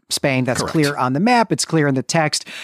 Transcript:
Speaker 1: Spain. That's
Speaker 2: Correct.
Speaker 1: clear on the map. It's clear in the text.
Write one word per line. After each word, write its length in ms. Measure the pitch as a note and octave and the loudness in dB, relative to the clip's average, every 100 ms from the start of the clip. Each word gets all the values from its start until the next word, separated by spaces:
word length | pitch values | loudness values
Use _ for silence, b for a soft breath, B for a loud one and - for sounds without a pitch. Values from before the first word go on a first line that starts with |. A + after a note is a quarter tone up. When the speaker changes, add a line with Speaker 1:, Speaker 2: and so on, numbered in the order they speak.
| - | -10
Speaker 1:
Spain. 340 | - D3 C3 | -4 0 0
That's 160 | B2+ B2 | 0 -2
Speaker 2:
Correct. 120 | - | -2
Speaker 1:
clear 240 | E3 C#3+ C#3+ | 0 0 0
on 160 | B2+ | -2
the 80 | C3+ | 0
map. 300 | G#3+ A#3+ A3 | 2 2 2
It's 140 | D3 | -2
clear 240 | - D#3+ D3 | 0 0 2
in 60 | |
the 80 | C3 | 0
text. 440 | - E3+ D3+ - - B | 0 0 0 -2 -8 B